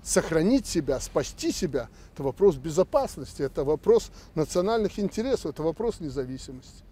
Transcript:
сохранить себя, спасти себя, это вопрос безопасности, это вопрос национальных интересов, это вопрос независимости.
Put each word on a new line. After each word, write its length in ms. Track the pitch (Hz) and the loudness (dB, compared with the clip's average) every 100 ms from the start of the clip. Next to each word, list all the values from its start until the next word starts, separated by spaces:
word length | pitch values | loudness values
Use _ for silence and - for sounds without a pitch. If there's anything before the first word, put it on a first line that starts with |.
сохранить 640 | - - 156 160 175 269 - | 0 0 2 2 4 2 2
себя, 320 | 180 147 131 | -2 0 -4
спасти 520 | - 165 135 - 330 | -2 -2 -2 -4 -4
себя, 360 | - 180 131 113 - - | -2 -2 -2 -6 -14 -20
это 100 | - | -6
вопрос 320 | 139 - 196 143 | -6 4 4 4
безопасности, 840 | 143 156 185 294 269 - 131 - | -2 0 2 2 0 -6 -12 -4
это 220 | 139 - | -4 -2
вопрос 460 | 143 151 - 226 - - - | 0 0 4 4 4 -16 -10
национальных 640 | - 151 180 185 226 202 - | -4 -2 0 2 2 0 -2
интересов, 540 | 202 - 240 247 170 | -4 -2 -2 -2 -2
это 100 | 147 | -4
вопрос 380 | 156 165 226 - | -4 -2 -4 -4
независимости. 840 | 160 131 127 131 - 131 - - - | -6 -6 -6 -8 -12 -16 -18 -20 -20